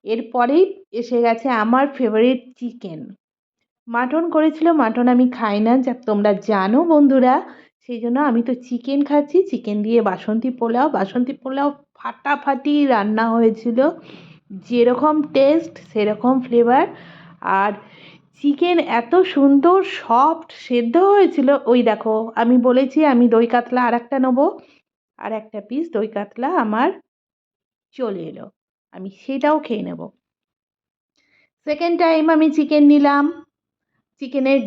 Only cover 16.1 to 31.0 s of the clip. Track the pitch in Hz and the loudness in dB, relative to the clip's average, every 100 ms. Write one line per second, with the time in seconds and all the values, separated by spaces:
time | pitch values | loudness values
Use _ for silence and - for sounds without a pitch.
16.1 | 208 240 262 254 233 233 262 392 - - | -2 0 -2 0 0 4 2 0 -6 -20
17.1 | - - - - 190 202 202 - - - | -20 -20 -12 -4 -2 -2 -6 -18 -20 -20
18.1 | - _ _ 285 285 349 349 277 233 233 | -20 _ _ -4 0 0 0 0 -4 0
19.1 | 359 359 285 277 277 339 381 381 - - | 0 2 2 4 4 4 2 0 -10 -2
20.1 | 233 294 330 - - - 240 233 330 381 | 2 2 -2 -10 -20 -4 -2 0 2 4
21.1 | 403 349 - 254 277 226 247 226 214 226 | 4 4 2 0 0 2 2 2 -2 -2
22.1 | 220 226 226 233 254 247 247 262 311 302 | -4 -4 -2 2 2 4 2 0 0 2
23.1 | 240 247 226 233 240 240 247 240 233 240 | 4 4 4 2 0 -2 -2 -2 -2 -4
24.1 | 277 262 254 320 - _ _ _ _ _ | -4 0 0 0 -2 _ _ _ _ _
25.1 | _ 208 220 214 214 202 262 330 208 214 | _ -10 -10 -12 -16 -10 -8 -6 -6 -6
26.1 | 202 208 - 262 349 208 214 302 - _ | -8 -10 -8 -4 -4 -2 -2 -2 -4 _
27.1 | _ _ _ _ _ _ _ _ - 233 | _ _ _ _ _ _ _ _ -10 -8
28.1 | 190 160 139 202 _ _ _ _ - 190 | -8 -12 -16 -20 _ _ _ _ -18 -18
29.1 | 190 - 269 294 302 302 202 180 170 - | -16 -10 -4 -2 -2 -4 -8 -8 -14 -16
30.1 | _ _ _ _ _ _ _ _ _ | _ _ _ _ _ _ _ _ _